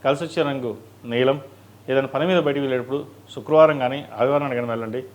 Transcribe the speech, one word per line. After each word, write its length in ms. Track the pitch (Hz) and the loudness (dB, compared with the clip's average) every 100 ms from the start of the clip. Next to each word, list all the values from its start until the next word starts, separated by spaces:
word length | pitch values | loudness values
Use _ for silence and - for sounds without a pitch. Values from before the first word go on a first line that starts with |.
కలిసి 180 | 135 143 165 | 0 0 -2
వచ్చే 140 | 170 147 | -2 -2
రంగు 240 | 135 123 101 - - 120 | -2 -6 -8 -14 -18 -4
నీలం. 260 | 120 127 143 - - - - - | 2 2 0 -6 -20 -20 -18 -2
ఏదైనా 220 | 135 135 135 | 0 0 -2
పని 100 | 170 | 2
మీద 100 | 180 147 | 2 2
బయటికి 180 | 143 | -2
వెళ్ళేటప్పుడు 360 | 139 127 123 143 147 - - | -2 -2 -4 -6 -8 -18 -18
శుక్రవారం 420 | - 113 156 156 143 | -16 2 6 6 6
కానీ 160 | 127 139 139 107 | -2 -4 -10 -2
ఆదివారం 360 | 127 143 143 123 | 2 2 0 -4
కానీ 100 | 120 | -4
వెళ్ళండి 300 | 113 113 120 127 | -6 -6 -8 -10